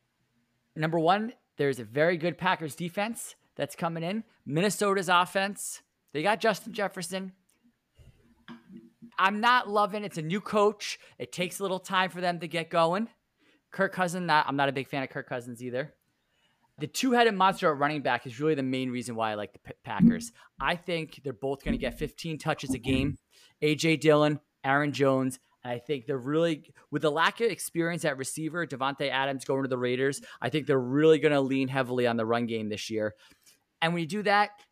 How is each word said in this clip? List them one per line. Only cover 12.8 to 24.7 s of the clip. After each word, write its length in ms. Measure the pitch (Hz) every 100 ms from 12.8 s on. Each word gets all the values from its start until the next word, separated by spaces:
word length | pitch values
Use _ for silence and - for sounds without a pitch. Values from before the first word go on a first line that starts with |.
| 165 185 226 _ _ _ _ _ _
Kirk 220 | - 190
Cousins, 340 | 190 180 185 175
not, 200 | 151 -
I'm 80 | 139
not 140 | 139
a 20 |
big 160 | 135 127
fan 160 | 143
of 60 | 131
Kirk 180 | 143 -
Cousins 340 | 127 120 113
either. 320 | 123 123 151 _ _ _ _ _ _ _ _ -
The 100 | 147
two-headed 460 | - 262 240 233
monster 360 | 190 190 185 175
at 80 | 139
running 240 | 143 151
back 240 | 131 120 135
is 140 | 117
really 160 | 156 147
the 80 |
main 260 | 131 131 127
reason 260 | 123 120 113
why 160 | 110
I 20 |
like 180 | 107 104
the 80 | -
P-, 140 | - -
Packers. 480 | - 107 233 - - - - -
I 160 | 139 170
think 420 | - 170 156 -
they're 120 | 143
both 320 | - 135 139 151
gonna 100 | 139
get 240 | 131 -
fifteen 380 | 143 - 165 156
touches 360 | 156 139 139
a 40 | 127
game. 400 | 135 131 139 95 _ _ - _
A 140 | 151 151
J 220 | 165 156
Dillon, 420 | 156 151 151 147 _ _
Aaron 300 | 135